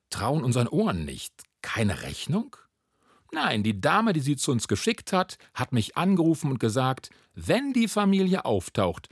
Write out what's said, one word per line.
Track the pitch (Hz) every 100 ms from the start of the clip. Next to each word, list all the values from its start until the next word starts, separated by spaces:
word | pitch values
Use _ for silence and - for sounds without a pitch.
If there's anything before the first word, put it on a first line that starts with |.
| -
trauen | - 107 156
unseren | 131 123 117
Ohren | 156 214 90 73
nicht. | - - - - _
Keine | - - 107 82
Rechnung? | 71 71 - 180 285 - _ _ _ _ _ _ _
Nein, | 311 277 113
die | 104 101
Dame, | 127 185 226
die | 165
sie | 135 139
zu | -
uns | 120 -
geschickt | 101 - 220 -
hat, | 185 185 - -
hat | - -
mich | 120 - -
angerufen | 180 185 165 160 143
und | 131
gesagt: | 117 113 131 127 - _ _
"Wenn | - 82 208 277
die | 247 226
Familie | 214 202 196 190 185
auftaucht, | - 104 - - 92 82 -